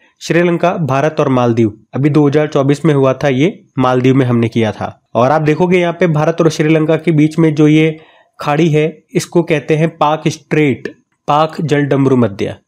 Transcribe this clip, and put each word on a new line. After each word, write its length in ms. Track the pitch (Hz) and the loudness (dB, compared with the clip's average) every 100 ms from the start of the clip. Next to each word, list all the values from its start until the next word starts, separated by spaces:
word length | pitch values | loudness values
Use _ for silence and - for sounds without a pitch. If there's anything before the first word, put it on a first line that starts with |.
| _ _ | _ _
श्रीलंका, 520 | - 165 175 170 170 | -4 0 0 0 -2
भारत 440 | 196 139 135 151 151 | -2 -2 0 0 0
और 80 | 139 | 0
मालदीव। 520 | 127 120 117 113 - _ | 2 2 2 0 -4 _
अभी 160 | 127 147 | -4 0
दो 180 | 151 143 | 2 2
हज़ार 180 | 151 151 | 2 0
चौबीस 380 | 147 135 143 | 0 0 0
में 100 | 160 | 0
हुआ 180 | 139 135 | 2 2
था 160 | 131 147 | 0 -2
ये, 360 | 127 170 247 _ 135 | 0 -2 -4 _ -2
मालदीव 360 | 131 127 131 | 0 2 2
में 120 | 135 123 | 2 2
हमने 220 | 120 113 | 0 0
किया 240 | 120 107 | -2 -2
था। 300 | - 98 - _ | -4 -10 -12 _
और 160 | 110 127 | 0 0
आप 120 | 156 | 2
देखोगे 360 | 151 151 180 180 | 0 0 0 0
यहाँ 140 | 170 | -2
पे 140 | 170 185 | -4 -4
भारत 300 | 151 156 160 | 0 0 0
और 100 | 165 | 0
श्रीलंका 460 | - 156 160 156 160 | 0 0 0 0 -2
के 160 | 175 | 0
बीच 260 | 151 156 160 | 0 0 2
में 160 | 160 | 0
जो 140 | 147 151 | 2 4
ये 320 | 156 160 156 - _ _ - | 4 2 -2 -14 _ _ -10
खाड़ी 280 | 147 147 170 | -4 0 2
है, 340 | 151 156 - _ | 2 -2 -6 _
इसको 280 | 180 - 175 | -6 -2 -2
कहते 340 | 160 147 - 151 | 0 -2 0 0
हैं 200 | 160 - | 0 0
पाक 260 | 147 156 160 | -2 0 -4
स्ट्रेट, 600 | - - 156 147 120 - - _ _ - | -6 -4 0 0 -2 -8 -18 _ _ -2
पाक 280 | 147 160 - | 0 0 -4
जल 200 | 151 147 | -2 0
डमरू 360 | 143 139 135 127 | 0 0 2 2
मध्य। 400 | 113 98 101 101 | 0 -2 -8 -8